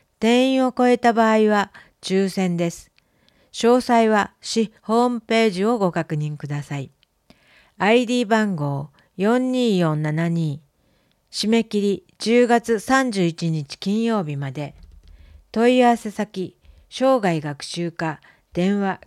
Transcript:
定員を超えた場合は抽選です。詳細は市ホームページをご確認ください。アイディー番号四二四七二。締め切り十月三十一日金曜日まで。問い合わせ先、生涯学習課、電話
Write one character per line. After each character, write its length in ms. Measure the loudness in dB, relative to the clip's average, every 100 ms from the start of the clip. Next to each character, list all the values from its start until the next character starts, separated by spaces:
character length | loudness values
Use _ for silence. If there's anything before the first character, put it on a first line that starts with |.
| _ -4
定 280 | 0 2 2
員 200 | 2 0
を 60 | 0
超 120 | 2
え 80 | 2
た 160 | 2
場 180 | 2 2
合 180 | 4 4
は 220 | 2 -2 -8 -20 _
抽 260 | -4 -2 0
選 300 | -2 -2 -2
で 140 | -4
す。 200 | -6 -16 _ _ _ _ _ _
詳 260 | -2 2 2
細 300 | 4 2 4
は 240 | 2 0 _
市 320 | -6 -2 -2 _
ホ 240 | -2 0 0
ー 40 |
ム 120 | -2
ペ 260 | -2 2 2
ー 20 |
ジ 120 | 0
を 140 | -2 0
ご 160 | 0
確 220 | -2 -4 -4
認 200 | -4 -8
く 120 | -8
だ 140 | -8
さ 180 | -8 -10
い。 120 | -10 _ _ _ _ _ _ _ _ -2
ア 160 | 2
イ 120 | 2 2
デ 100 | 0
ィ 60 |
ー 40 | 0
番 300 | 0 0 -2
号 320 | -4 -4 -8 _ _ -4
四 380 | 0 0 0
二 260 | 0 2 2
四 220 | 2 0
七 260 | -2 -2 -2
二。 400 | 0 -2 -6 _ _ _ _ _ _ _
締 180 | -6 0
め 140 | 0 0
切 160 | -2
り 220 | -2 -2 _ -8
十 280 | 0 4 4
月 320 | 2 0 -4
三 320 | 0 0 0
十 120 | 0
一 280 | -2 -2 -4
日 260 | -4 -6 -8
金 260 | -4 -2
曜 200 | 0 -2
日 140 | -4 -6
ま 140 | -8
で。 240 | -8 -10 -12 -20 -20 -20 -20 -20 -20 _
問 260 | 0 4 6
い 60 |
合 60 | 4
わ 80 | 2
せ 140 | -2
先、 440 | -8 -8 -6 -10 -12 _ -20 _
生 300 | -2 2 2
涯 220 | 2 -2
学 220 | -4 -10
習 280 | -10 -8 -8
課、 300 | -6 -8 -8 _ _ _
電 260 | -2 0 0
話 220 | -2 -6